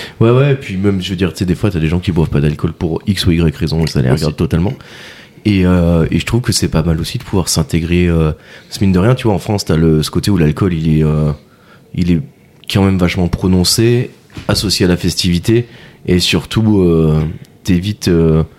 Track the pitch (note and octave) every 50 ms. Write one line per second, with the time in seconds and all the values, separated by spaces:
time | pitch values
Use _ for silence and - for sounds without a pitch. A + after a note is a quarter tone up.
0 | - - - - A2+ A2+ A#2+ C3 C#3+ C#3+ C3+ C3+ - - F#2+ F#2 F#2+ G2+ G2 F#2+
1 | F2+ F#2 G2 E2+ F#2 E2+ - - F#2+ F2+ E2+ - - G#2 F2 E2 D#2+ D2+ E2+ F2+
2 | F2+ - E2 E2+ D#2 C#2+ - D2 C#2+ D2+ D2 - - E2 D#2 - F#2 D#2+ D#2+ -
3 | - - G2 - - F2+ E2+ E2 E2+ D#2+ C#2+ - E2 D2+ D2+ E2 D#2+ - - D2
4 | B1 B1+ C2 D#2 D#2+ D2+ D2 - F2 D#2 - D#2+ F2 G#2+ C3+ - - - - -
5 | - - - - - - - - - G#2+ G2+ F#2+ F2+ F2+ F2+ F2+ E2+ E2+ E2+ E2
6 | E2 - D#2+ E2+ - - - A#2+ B2 - G2 - F#2+ E2 - D#2+ D#2 E2+ D#2+ D#2+
7 | E2+ - - - - - - F#2+ E2 - - F2 D#2 - - E2 E2 E2 F2 F2+
8 | F2+ F2 E2 D#2+ D#2+ D#2 D2+ - - - - - - - - - G#2 G2 F2+ F2+
9 | F#2 A#2 C3 - - A2 G2+ E2 - - G#2 G2+ - - F2 D#2 E2 E2 D#2+ D#2
10 | D2+ - - F2 - G#2 G2+ F2 D#2+ D2+ D2 - G#2 F#2+ F2 D#2+ D#2 D#2+ D#2 D#2
11 | D#2 D2+ D2+ D2+ D2+ D2+ D2 - - _ _ _ _ - - - - - - -
12 | F2+ F2 F2 D#2 C#2 - - _ _ _ - - - - - G#2 G2 G2 F#2+ F2+
13 | F2+ E2+ - G2 F2+ E2+ - - - F#2 F#2 F#2 F2+ - - - A2+ A#2 A#2+ B2
14 | B2+ - - - _ - - - - - G#2 G#2 - G2 E2 - G2+ F2+ F2+ F2
15 | - F2+ D#2 - - F2+ F2 F2 - - A2+ A#2+ A#2+ - - - - - - -
16 | - - F2+ F2+ - - - E2+ - - - A2+ A2 G#2+ G#2+ G2 F#2 F2 E2 E2
17 | D#2+ D#2 D#2 D#2 D#2 D#2 F2+ - - - - - - - F#2+ F2 F#2 G#2 G#2 -
18 | - G2 F2 E2 E2 D#2+ D#2 D#2+ D#2+ - -